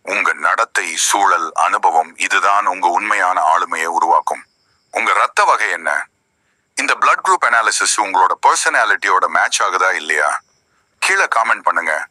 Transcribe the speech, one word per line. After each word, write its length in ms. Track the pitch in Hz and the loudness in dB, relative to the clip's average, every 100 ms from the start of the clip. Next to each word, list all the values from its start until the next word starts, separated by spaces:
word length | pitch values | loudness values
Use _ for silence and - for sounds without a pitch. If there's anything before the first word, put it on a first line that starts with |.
உங்க 320 | - 98 87 | -4 -2 -2
நடத்தை, 600 | 76 82 95 - - 90 80 | 0 -2 0 0 -2 -4 -4
சூழல், 560 | - 104 98 87 80 | -2 2 2 2 -2
அனுபவம், 640 | - 85 101 90 80 80 85 | -2 0 0 0 0 -2 -6
இதுதான் 480 | 92 95 95 101 92 | -2 0 2 2 0
உங்க 220 | 92 87 | -2 -2
உண்மையான 540 | 95 98 104 92 92 | -2 -4 -2 0 2
ஆளுமையை 440 | 78 85 87 82 82 | 2 2 0 -4 -2
உருவாக்கும். 600 | 85 82 82 - 71 - _ _ _ _ | -2 2 2 0 -8 -12 _ _ _ _
உங்க 220 | - 110 | -4 0
ரத்த 300 | 98 120 - | 0 0 2
வகை 260 | 190 120 107 | 2 2 0
என்ன? 380 | 87 78 73 - _ _ _ _ _ _ - | -2 -2 -4 -6 _ _ _ _ _ _ -6
இந்த 200 | 139 127 | -4 0
பிளட் 180 | 135 165 | 2 2
குரூப் 220 | 190 185 127 | 0 0 2
அனாலிசிஸ் 520 | 117 107 - 95 - | 2 0 0 -2 -2
உங்களோட 340 | 101 92 92 85 139 | -2 2 2 4 2
பர்சனாலிட்டியோட 800 | 160 165 147 110 98 101 92 90 | 2 0 0 0 0 2 2 2
மேட்ச் 340 | 82 110 - | 0 0 0
ஆகுதா 300 | 104 92 92 | -2 0 0
இல்லையா? 500 | 87 78 76 73 69 _ _ _ _ _ _ | -2 -2 0 0 -4 _ _ _ _ _ _
கீழே 240 | - 196 | -2 0
காமெண்ட் 360 | 175 117 113 110 | 0 0 0 -2
பண்ணுங்க. 480 | 87 85 82 78 - | -2 -2 -2 -4 -6